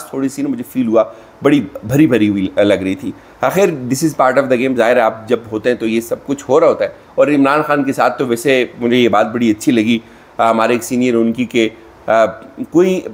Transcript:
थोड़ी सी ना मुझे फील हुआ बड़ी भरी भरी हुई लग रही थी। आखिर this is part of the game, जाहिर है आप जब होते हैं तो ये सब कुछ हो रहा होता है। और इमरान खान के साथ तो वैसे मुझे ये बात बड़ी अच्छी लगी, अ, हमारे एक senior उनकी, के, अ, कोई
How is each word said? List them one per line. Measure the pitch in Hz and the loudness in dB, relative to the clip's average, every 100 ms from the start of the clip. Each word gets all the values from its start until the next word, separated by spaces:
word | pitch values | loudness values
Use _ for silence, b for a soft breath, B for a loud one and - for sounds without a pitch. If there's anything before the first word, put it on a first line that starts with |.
| - | -4
थोड़ी | 135 135 | -6 -6
सी | 143 | -4
ना | 143 | -6
मुझे | 123 | -6
फील | 127 127 117 | -6 -4 0
हुआ | 110 - B B B | 2 0 B B B
बड़ी | 135 147 95 - 107 | 0 2 -2 -12 -4
भरी | 143 156 | 2 4
भरी | 117 104 | 4 2
हुई | 98 92 - | 0 -2 0
लग | 104 95 | 2 2
रही | 95 98 | -2 -6
थी। | 92 - B B | -8 -14 B B
आखिर | 131 165 202 143 123 | -2 2 0 -2 -6
this | 135 160 | -2 -2
is | - | 0
part | 131 131 | 2 2
of | 127 | 2
the | 123 | 0
game, | 131 120 | 0 0
जाहिर | 113 127 | 2 4
है | |
आप | 110 107 107 | 2 -2 -4
जब | 113 110 | -4 -4
होते | 110 123 | -4 -2
हैं | 117 | -2
तो | 113 | -2
ये | 113 | -2
सब | 113 123 - | -4 -10 -6
कुछ | - | -8
हो | - 147 | 0 2
रहा | 156 | 2
होता | 104 98 | 0 -4
है। | B B - | B B 0
और | 139 | 2
इमरान | 147 135 151 | 4 2 2
खान | 147 147 | 0 -2
के | 135 | -2
साथ | 135 123 | 0 0
तो | - 127 | 0 -4
वैसे | 117 143 131 117 - | -2 0 0 0 -4
मुझे | 120 123 | 0 2
ये | 117 | 4
बात | 104 113 | 2 0
बड़ी | 120 117 | 0 0
अच्छी | 104 151 | 0 0
लगी, | 117 110 113 B B B - | 2 2 -2 B B B -2
अ, | |
हमारे | 113 113 113 120 | 0 2 2 0
एक | |
senior | - 123 127 117 | -2 -2 0 0
उनकी, | 113 113 117 | 0 -2 -2
के, | 120 110 B B B - | 0 0 B B B 0
अ, | 110 107 - - - - | 2 2 -2 -18 -14 -2
कोई | 160 190 185 110 | 2 2 0 -4